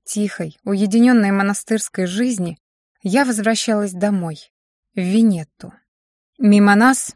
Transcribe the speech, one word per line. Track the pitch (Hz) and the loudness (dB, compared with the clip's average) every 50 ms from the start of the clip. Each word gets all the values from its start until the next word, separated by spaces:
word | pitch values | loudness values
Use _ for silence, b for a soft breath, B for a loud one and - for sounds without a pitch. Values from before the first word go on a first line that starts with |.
| _ | _
тихой, | - - 208 208 196 - - 170 156 - _ _ | -10 -6 -4 -4 -4 -6 -8 -12 -12 -12 _ _
уединенной | 196 202 190 214 196 196 233 240 254 247 226 208 196 | -6 -2 -2 -2 0 2 4 4 4 4 4 2 2
монастырской | 196 196 196 202 202 - - - 220 214 - - - - 185 | 0 0 0 -2 -4 -6 -4 -4 -4 -4 -4 -8 -6 -6 -6
жизни | 175 185 208 247 254 240 190 180 170 160 - _ _ _ _ _ _ _ _ - | -6 -4 -4 -4 -4 -4 -4 -6 -8 -8 -12 _ _ _ _ _ _ _ _ -6
я | 190 196 269 277 | -2 0 0 0
возвращалась | 254 233 214 202 226 226 214 - 240 214 208 208 196 | 0 -2 -2 -2 -2 -2 -2 -2 -2 -2 -2 -2 -4
домой, | 180 180 202 208 202 185 170 165 156 - - _ _ _ _ _ _ _ _ _ _ | -4 -4 -2 0 0 -2 -4 -6 -10 -14 -18 _ _ _ _ _ _ _ _ _ _
в | 196 | -6
Венетту. | 180 180 196 226 226 220 190 165 156 - _ _ - - - _ _ _ _ _ _ _ _ _ _ _ _ | -4 0 2 4 4 4 2 -2 -6 -12 _ _ -20 -20 -20 _ _ _ _ _ _ _ _ _ _ _ _
Мимо | - 262 208 208 208 202 202 202 | 0 4 4 6 6 6 4 4
нас, | 208 233 262 262 - - - - | 4 4 2 2 0 -6 -10 -14